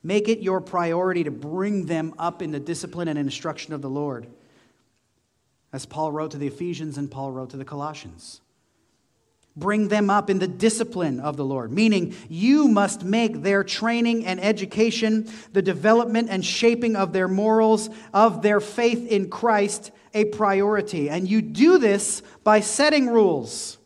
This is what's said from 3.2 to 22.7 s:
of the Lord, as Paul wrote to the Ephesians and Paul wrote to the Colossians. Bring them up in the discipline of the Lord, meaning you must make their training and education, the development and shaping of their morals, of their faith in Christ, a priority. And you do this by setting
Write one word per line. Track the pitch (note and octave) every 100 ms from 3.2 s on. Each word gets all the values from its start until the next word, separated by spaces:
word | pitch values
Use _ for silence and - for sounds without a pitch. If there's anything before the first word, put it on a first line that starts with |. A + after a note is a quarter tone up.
| C#3 - C3 - -
of | D3+
the | C3+
Lord, | C#3 D3 A#2+ A#2+ - _ _ _ _ _ _ _ _ _ _ _ _ _
as | C3+
Paul | - D3+ D#3
wrote | D3 D#3
to | D3
the | C#3+
Ephesians | C#3 F3 D3 D#3 C#3
and | C#3+
Paul | C3 C3+
wrote | C3 B2+
to | C#3
the |
Colossians. | C3+ D3 D3 D3+ F2 E2 - - _ _ _ _ _ _ _ _ _ _ _ D3+
Bring | F3+ G#3 G3+
them | G#3 G3+
up | G#3 G3
in | F#3+
the | F#3
discipline | - A3 A3 A3+ F3+ D#3+ B2+
of | D3
the | C#3+
Lord, | C3+ C3+ A#2
meaning | D#3 A3+ G3+ F3 - -
you | E3 A3+ D4 C#4+
must | G3+ G3+ -
make | F3+ A3 A3+ A#3
their | F3 G3
training | F#3+ - A3+ A#3 A#3 A#3
and | F#3 F#3
education, | G3 G#3+ F#3+ G#3 A3+ A3+ A3 A3 G#3+ - -
the | G3+
development | F#3 F3+ G3+ A3+ A#3+ A3+ A3+
and | F#3+
shaping | - - A#3 A#3 A#3
of | G#3+ F#3+
their | F#3+ F#3
morals, | F#3+ G#3+ A3 A3 A3 A3 - -
of | G3 A3+ D#3+
their | G3+ G#3
faith | G#3 - A#3+ A#3+ -
in | G#3 F#3
Christ, | - A#3 G#3+ G3+ - - _ _
a | G#3+
priority. | G#3+ G#3 G#3 G3 G3+ G#3 - E3+ C#3+
And | E3 F#3
you | A3
do | - D#3 D4+ F4+
this | A3+ G3+ - - - -
by | G#3+ G#3+
setting | G3+